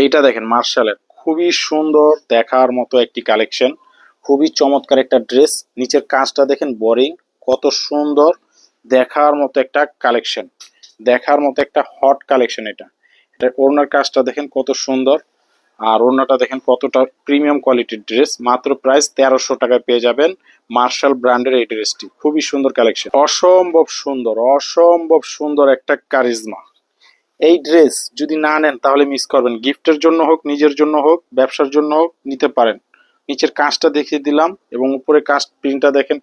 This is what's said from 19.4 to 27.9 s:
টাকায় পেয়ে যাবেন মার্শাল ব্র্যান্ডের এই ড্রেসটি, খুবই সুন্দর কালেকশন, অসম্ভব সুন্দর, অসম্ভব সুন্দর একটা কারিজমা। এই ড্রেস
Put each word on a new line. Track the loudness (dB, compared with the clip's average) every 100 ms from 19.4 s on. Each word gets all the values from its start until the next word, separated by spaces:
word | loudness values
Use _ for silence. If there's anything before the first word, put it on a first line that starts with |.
| -2 -4
টাকায় | 0 0 0
পেয়ে | 0 0
যাবেন | 0 -2 -2 _ _ _
মার্শাল | -2 -2 0 0 0
ব্র্যান্ডের | 0 0 2 0
এই | -2
ড্রেসটি, | -4 -8 -10 -16 -6
খুবই | -2 -2 -2
সুন্দর | -2 -2 0
কালেকশন, | 0 0 -2 0
অসম্ভব | 0 2 4 4 4 2 0 -4
সুন্দর, | -8 -6 -4 -2 0
অসম্ভব | 0 0 2 4 4 2 0 0 -8
সুন্দর | -4 2 2 2
একটা | -2 -6 _
কারিজমা। | -2 0 -2 -8 -16 -20 _ _ _ _ _ _ _
এই | 2 2 2
ড্রেস | 4 4